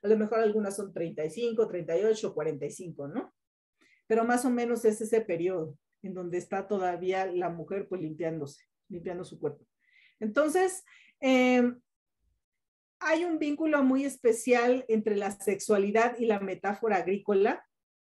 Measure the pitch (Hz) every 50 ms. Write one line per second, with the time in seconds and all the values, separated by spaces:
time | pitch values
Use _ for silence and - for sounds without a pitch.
0 | - 208 220 214 214 208 233 220 226 214 208 214 208 196 202 - 202 190 - 170
1 | 170 165 - - 156 156 160 226 240 233 226 226 220 214 - 180 160 156 165 175
2 | 202 220 220 220 220 190 - 156 151 160 151 139 147 147 - - 185 170 156 143
3 | 143 139 175 240 392 - _ _ _ _ _ _ _ _ _ _ _ _ _ _
4 | _ - 220 226 233 240 240 247 247 262 247 240 240 233 240 226 - 220 214 -
5 | 226 220 - 220 220 - 175 165 170 185 190 180 160 151 139 - _ _ _ _
6 | - 196 185 185 180 175 175 180 175 - 202 196 196 - 208 196 185 180 175 170
7 | 180 185 190 190 190 190 175 180 175 175 170 170 156 - 190 202 202 - 185 185
8 | 165 156 156 151 175 160 160 160 147 139 - - _ _ _ _ _ - 185 175
9 | 165 185 175 175 180 - 170 - - 147 - - _ _ _ _ _ _ _ _
10 | _ _ _ - 214 220 214 285 302 311 285 370 370 370 370 - - _ - -
11 | _ _ _ _ - 262 262 254 254 254 254 247 247 247 247 - _ _ _ _
12 | _ _ _ _ _ _ _ _ _ _ _ _ _ _ _ _ _ _ _ _
13 | 370 311 320 320 349 349 330 311 302 294 294 285 320 311 302 285 262 254 262 269
14 | 277 277 - - - 240 226 226 - 254 240 240 233 247 254 262 254 - 220 220
15 | 214 220 214 202 202 196 208 - - - 196 190 - - 220 196 196 202 208 226
16 | 226 247 247 254 240 226 208 202 196 190 185 175 - 196 208 208 240 220 202 185
17 | 165 175 196 202 - - 208 196 196 226 302 - - _ _ _ _ _ _ _
18 | _ _